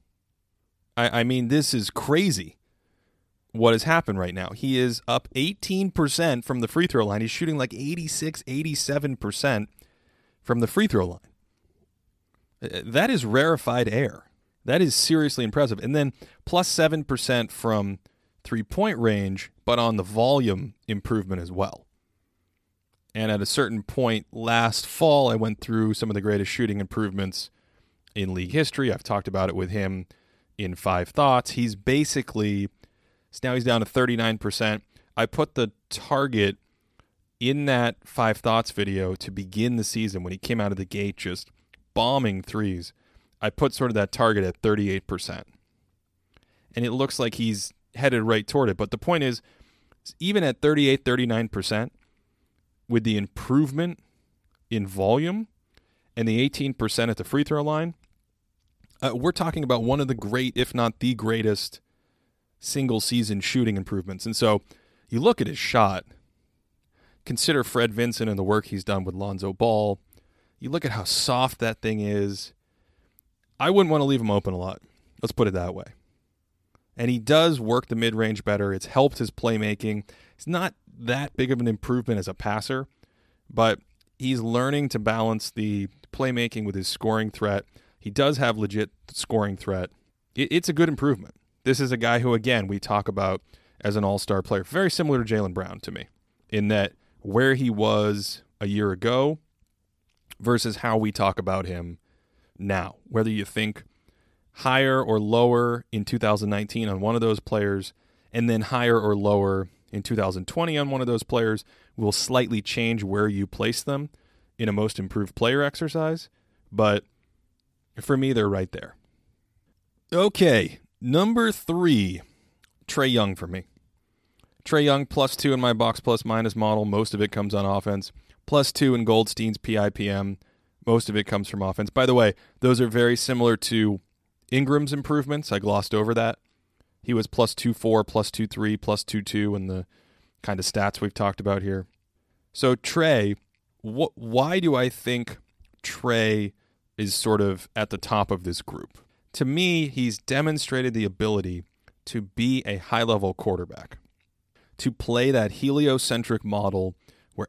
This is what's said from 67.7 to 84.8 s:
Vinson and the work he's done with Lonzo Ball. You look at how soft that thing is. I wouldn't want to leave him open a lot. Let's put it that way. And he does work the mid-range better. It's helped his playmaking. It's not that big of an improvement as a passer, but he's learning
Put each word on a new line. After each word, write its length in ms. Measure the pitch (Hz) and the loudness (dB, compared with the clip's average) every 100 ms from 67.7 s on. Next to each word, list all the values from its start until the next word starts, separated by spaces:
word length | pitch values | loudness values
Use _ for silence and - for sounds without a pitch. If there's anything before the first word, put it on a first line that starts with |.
| 123 117 | 0 0
Vinson 340 | 107 120 113 110 | 0 -2 -2 -4
and 120 | 98 | -2
the 40 | |
work 240 | 95 107 - | 0 0 0
he's 160 | 98 | -6
done 200 | 98 98 | -4 -4
with 120 | 92 92 | -4 -6
Lonzo 380 | 101 95 98 | -6 -6 -6
Ball. 460 | 95 117 107 104 98 _ _ _ _ _ _ | 0 2 2 2 -2 _ _ _ _ _ _
You 100 | 131 | -8
look 160 | 160 139 | -6 -4
at 60 | |
how 120 | 107 | -4
soft 560 | 90 - - 123 127 - | -4 -2 0 2 0 0
that 220 | 113 110 | -4 -4
thing 180 | 113 107 | -4 -2
is. 540 | 104 104 101 98 - _ _ _ _ _ _ _ _ _ _ - | -2 -2 -2 -4 -12 _ _ _ _ _ _ _ _ _ _ -2
I 100 | 147 | 2
wouldn't 220 | 196 175 | 6 6
want 100 | 156 | 4
to 40 | 139 | 4
leave 160 | 135 | 2
him 100 | 110 | 2
open 220 | 101 98 | 0 0
a 40 | 90 | -4
lot. 240 | 92 - _ _ _ _ | -6 -10 _ _ _ _
Let's 100 | 117 | -6
put 160 | - 110 | 0 2
it 60 | |
that 220 | 92 87 90 | 2 -4 -8
way. 100 | - - _ _ _ _ _ _ _ _ _ - | -14 -20 _ _ _ _ _ _ _ _ _ -4
And 120 | 120 | -2
he 80 | 123 | 0
does 420 | 110 156 165 143 | 4 6 6 2
work 280 | 110 120 - | 0 0 0
the 80 | 113 | -2
mid-range 480 | 117 110 110 104 | 0 0 -2 -2
better. 300 | 107 101 101 | -2 0 0
It's 140 | 95 - | -4 -2
helped 320 | 131 139 - | 2 2 2
his 120 | 117 | -6
playmaking. 720 | - 120 110 107 104 110 104 - - _ _ | -4 -2 0 0 -2 -4 -6 -8 -18 _ _
It's 120 | - | -6
not 260 | 175 180 - _ - | -4 -4 -8 _ -10
that 400 | 117 139 143 - | -4 -2 -2 -2
big 160 | 127 | 0
of 80 | 127 | 0
an 80 | 117 | 0
improvement 520 | 110 - 123 117 104 | -2 -2 -2 0 -2
as 80 | 92 | -4
a 60 | |
passer, 540 | 95 107 104 - 131 139 _ _ _ _ _ - | -6 -4 -4 -4 -6 -8 _ _ _ _ _ -6
but 300 | 113 113 101 _ _ _ - | 2 2 2 _ _ _ -6
he's 220 | 127 127 | -2 -2
learning 480 | 113 120 131 147 | 0 0 0 0